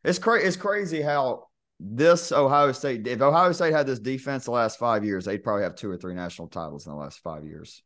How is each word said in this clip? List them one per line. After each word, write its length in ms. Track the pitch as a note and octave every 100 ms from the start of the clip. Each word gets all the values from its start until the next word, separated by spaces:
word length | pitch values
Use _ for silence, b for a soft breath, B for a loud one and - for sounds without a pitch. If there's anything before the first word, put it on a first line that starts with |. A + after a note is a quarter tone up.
It's 160 | - F3+
cra-, 220 | A3 A3+
it's 160 | F#3 F#3
crazy 440 | G3+ G#3 F#3+ D#3+
how 440 | D3 D3 C3 - - _ _ _
this 540 | F#2+ A2+ D#3+ E3+ -
Ohio 400 | C#3+ C3+ C#3+ C#3+
State, 340 | C3+ C#3+ A#2+ A2+
if 140 | A#2+
Ohio 320 | C#3 D#3+ F3+
State 200 | E3+ E3+
had 140 | D#3 C3+
this 120 | B2
defense 460 | A2 C3+ C#3 C3+
the 60 | B2
last 280 | A#2+ A2+ -
five 260 | A#2+ G#2+
years, 200 | G#2 F#2+
they'd 180 | F#2+ G2+
probably 200 | A#2 G2+
have 120 | F#2
two 160 | - G#2+
or 60 | F2
three 180 | F#2
national 340 | F2+ F2 - E2+
titles 380 | F2 D#2+ D2 D#2+
in 60 |
the 60 | D2
last 220 | C#2+ -
five 240 | E2+ D#2
years. 380 | D2+ D#2 D#2+ -